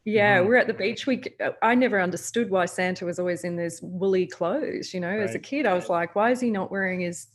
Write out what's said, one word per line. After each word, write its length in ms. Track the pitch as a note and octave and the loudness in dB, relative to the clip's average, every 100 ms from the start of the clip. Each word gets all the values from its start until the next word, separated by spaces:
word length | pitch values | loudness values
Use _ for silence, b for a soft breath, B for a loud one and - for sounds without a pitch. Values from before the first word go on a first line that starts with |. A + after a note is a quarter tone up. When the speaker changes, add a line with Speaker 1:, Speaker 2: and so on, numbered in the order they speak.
| - | 0
Speaker 1:
Yeah, 320 | G#3+ G#3 G3 | 4 6 6
Speaker 2:
Mm-hmm. 100 | F#3 | 6
Speaker 1:
we're 80 | B3 | 4
at 100 | - | 4
the 60 | |
beach. 320 | A3 F#3+ A3+ - | 0 -2 -2 -2
We, 160 | B3 | -2
c-, 120 | - - | -4 -6
uh, 120 | B2 - | -4 0
I 140 | A3 | 4
never 260 | B3 B3+ G3+ | 4 4 2
understood 480 | F3+ E3+ - A#3 A3 | 0 -2 -4 -2 0
why 140 | F#3 | 2
Santa 400 | F3 - F#3 F3+ | 0 0 -2 -2
was 140 | F3 F3 | -4 -4
always 260 | F3+ F3 | -2 -4
in 120 | F3 F3 | -4 -4
those 220 | E3+ E3+ | -6 -8
woolly 440 | F3+ F3+ G3 F#3+ F3 | -10 -4 0 2 0
clothes. 680 | - E3+ B3+ - - G3 | -2 -2 -2 -4 -6 -8
You 60 | F#3 | -6
know, 100 | F3 | -4
as 220 | G#3 G3 | -2 -2
a 20 | |
Speaker 2:
Right. 80 | - | -4
Speaker 1:
kid, 240 | - C#4 B3 | -6 -2 0
I 80 | |
was 160 | F3+ F3 | 0 0
like, 240 | E3+ E3+ | -2 0
"Why 160 | G3+ A3 | 0 2
is 100 | B3 | 2
he 100 | B3 | 0
not 200 | G3+ F#3 | -2 -4
wearing 300 | G3 F#3+ F#3 | -2 -2 -2
his, 240 | F3 F3 - | -4 -8 -14